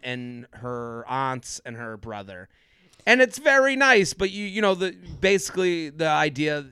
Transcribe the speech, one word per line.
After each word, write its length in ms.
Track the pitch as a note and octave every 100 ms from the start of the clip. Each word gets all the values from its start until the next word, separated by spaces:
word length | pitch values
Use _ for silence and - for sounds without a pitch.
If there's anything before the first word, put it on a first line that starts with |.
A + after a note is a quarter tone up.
and 440 | B2+ B2 B2 A#2+ B2
her 540 | A2+ B2 A#2+ A#2 A#2 A#2
aunts 540 | C3 C3+ B2+ - - B2+
and 120 | A#2
her 180 | A#2 A2
brother. 540 | A2+ G#2 G2 F#2 F#2+ _ _ _ _ _ -
And 160 | B3
it's 160 | B3+ -
very 380 | D4 C4+ C4+ C4+
nice, 360 | C#4 A3+ F3+
but 180 | - G3
you, 120 | G3 G3+
you 160 | G3
know, 140 | G#3 F#3
the, 160 | F#3 - F3 C#3+
basically 680 | F#3+ G3 F#3+ F3+ F3+ E3+ D#3
the 160 | D3+ D#3+
idea, 560 | D3+ D#3 C3+ D3+ D3 C3+